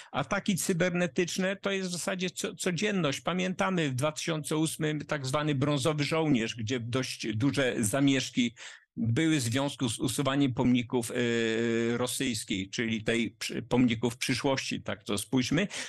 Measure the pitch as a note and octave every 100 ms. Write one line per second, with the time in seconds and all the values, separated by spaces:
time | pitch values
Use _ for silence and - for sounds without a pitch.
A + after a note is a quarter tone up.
0 | - B2+ C#3 G3 - F3+ - E3+ F3+ F3
1 | F3+ - E3+ - F#3 G3 G3 F#3+ F#3 F3
2 | - F#3+ F3+ - F#3+ D#3+ F#3+ E3 G#3+ G3
3 | D3 B2+ - F3+ F#3 F#3 F#3+ F3+ D3 B2
4 | D3+ - - D#3 D3 D#3+ D#3+ - D#3 D3+
5 | D3 D3+ C3 D3 D3+ B2+ D3 C#3+ D#3+ D3+
6 | C#3 D#3+ D#3 B2 A2+ B2 G#2+ B2+ A#2 C3
7 | B2+ - A2+ G#2+ C#3 C#3+ B2+ - G#2 C3+
8 | C#3 C3+ - - A#2 - - - _ -
9 | A2+ A#2 D#3+ D#3 A#2+ C3 C#3 - C3 -
10 | D#3+ - C#3 C#3 C#3 B2 B2 B2 A#2 B2+
11 | A#2 B2 A#2+ A#2 A2+ A2+ A#2 A2+ A#2 A#2+
12 | B2 - C3 A2+ - G2 F#2+ - A2+ A2+
13 | A2 A#2 A2 - - - A#2 B2 B2 A2+
14 | A#2+ - - B2 C#3+ C3 - A2+ - G2+
15 | - G2+ - C3 A#2 D3+ G3+ -